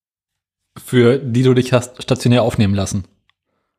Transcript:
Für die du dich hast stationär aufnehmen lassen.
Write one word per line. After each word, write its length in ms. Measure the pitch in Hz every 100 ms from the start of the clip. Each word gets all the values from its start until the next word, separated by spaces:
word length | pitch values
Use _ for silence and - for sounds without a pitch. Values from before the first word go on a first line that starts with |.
| _ _ _ _ _ _ _ -
Für 340 | - 127 117 139
die 240 | 131 120
du 100 | 127
dich 200 | 127 123
hast 300 | 123 - -
stationär 400 | - 127 120 120
aufnehmen 320 | 117 - 101 98
lassen. 300 | 92 98 - _ _ _ _ _ _